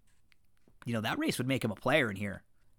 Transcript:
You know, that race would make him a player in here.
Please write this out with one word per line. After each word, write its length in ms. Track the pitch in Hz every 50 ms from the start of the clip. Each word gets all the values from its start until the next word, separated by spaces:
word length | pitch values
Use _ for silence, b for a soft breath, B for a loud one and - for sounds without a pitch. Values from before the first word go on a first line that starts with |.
| - - - - - - - - - - - - - - - - -
You 80 | 120 117
know, 80 | 110
that 200 | 104 117 165 277
race 180 | 320 311 - -
would 80 | 123
make 180 | 127 135 120 -
him 60 | 113
a 60 | 113
player 340 | - - - - 160 131 110
in 60 | 98
here. 260 | - 104 101 92 - - _ - - - - -